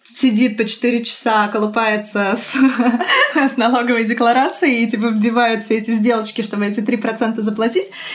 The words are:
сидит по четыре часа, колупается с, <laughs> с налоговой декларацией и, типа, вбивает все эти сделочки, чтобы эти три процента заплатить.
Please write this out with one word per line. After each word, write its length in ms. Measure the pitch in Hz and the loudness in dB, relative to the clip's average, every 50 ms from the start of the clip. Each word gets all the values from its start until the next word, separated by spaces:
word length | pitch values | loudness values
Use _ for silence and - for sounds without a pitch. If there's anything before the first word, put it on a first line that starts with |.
| _ - - | _ -14 -2
сидит 400 | - - 262 214 214 254 247 208 214 | 0 2 2 4 4 2 2 2 0
по 60 | 226 | -2
четыре 360 | 214 - - - 240 240 233 233 | -4 -2 -2 0 0 0 0 -2
часа, 440 | - - - - 240 220 214 214 214 | -4 -8 -4 0 2 2 2 2 0
колупается 880 | 214 220 214 214 208 233 226 220 214 214 208 - - 208 202 196 214 | 0 -2 -2 -2 0 0 0 0 0 -2 -4 -4 -4 -2 -2 0 0
с, 180 | - - - - | -2 -2 -2 2
<laughs> 800 | 277 262 269 247 220 233 247 226 240 370 381 - 523 554 587 539 | 2 2 2 2 2 2 2 0 0 0 0 2 2 2 2 2
с 220 | 320 277 269 262 | 0 0 0 0
налоговой 480 | - 220 233 247 254 233 240 247 226 226 | 0 0 2 2 2 0 0 0 0 0
декларацией 800 | 214 240 - 247 233 240 262 269 339 - - 359 294 247 233 233 | 0 0 2 2 4 4 4 2 0 0 0 0 2 2 2 0
и, 20 | 220 | 0
типа, 160 | 233 214 220 | 0 0 -2
вбивает 560 | 233 220 214 208 233 226 240 240 226 226 214 214 | 0 0 0 0 2 2 2 2 2 0 -2 -2
все 160 | - 220 220 | 0 -2 -2
эти 120 | 214 226 233 | 0 0 0
сделочки, 500 | 220 208 247 240 220 214 214 - - 214 | 2 2 2 2 2 -2 -4 -6 -6 -6
чтобы 240 | - - 202 208 | -4 -4 -2 -2
эти 140 | 208 208 214 | -2 -2 -2
три 160 | 208 - 247 220 | -2 -2 -2 -2
процента 420 | - 226 220 226 240 220 226 226 | -2 -4 -2 -2 -2 -2 -2 -2
заплатить. 500 | 208 214 208 220 220 240 240 370 392 - - - - - - | -2 -2 -2 0 -2 0 0 -2 -2 -4 -6 -14 -14 -12 -12